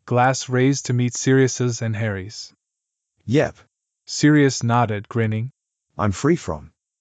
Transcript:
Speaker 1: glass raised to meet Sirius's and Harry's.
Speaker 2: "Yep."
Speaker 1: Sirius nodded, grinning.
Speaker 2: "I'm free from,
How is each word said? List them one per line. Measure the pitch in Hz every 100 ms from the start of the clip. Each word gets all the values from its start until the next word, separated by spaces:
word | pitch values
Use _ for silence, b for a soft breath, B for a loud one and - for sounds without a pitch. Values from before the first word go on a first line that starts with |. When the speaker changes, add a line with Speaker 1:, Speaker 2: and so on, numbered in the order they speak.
| -
Speaker 1:
glass | 123 127 127 -
raised | 127 131 139 -
to | 123
meet | 123
Sirius's | - - 135 131 - 123 113
and | 113
Harry's. | 107 113 98 95 - - _ _ _ _ _ _ _ -
Speaker 2:
"Yep." | 131 123 - _ _ _ _ -
Speaker 1:
Sirius | - 147 151 139 127
nodded, | 117 117 113 104 101
grinning. | 120 110 110 123 - _ _ _ -
Speaker 2:
"I'm | 104
free | 92 143 170
from, | - 78 73 _ _ _